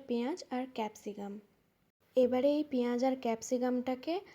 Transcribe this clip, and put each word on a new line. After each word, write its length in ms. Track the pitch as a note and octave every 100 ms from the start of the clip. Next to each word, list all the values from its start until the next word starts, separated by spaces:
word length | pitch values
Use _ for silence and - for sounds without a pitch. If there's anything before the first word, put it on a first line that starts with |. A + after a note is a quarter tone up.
| C4+
পেঁয়াজ 300 | A#3+ B3 F4 - B3+
আর 80 | B3+ B3
ক্যাপসিকাম। 560 | G#3+ - G#3+ G3+ G3+ G#3 - _ _ _ _ _ _ B3+
এবারে 320 | B3 B3+ C#4 D4
এই 60 | D4
পেঁয়াজ 300 | B3+ A#3+ A#3+
আর 120 | C4 C4
ক্যাপসিকামটাকে 920 | A#3+ A3+ - B3+ B3 B3 B3+ B3+ C#4+ F4 -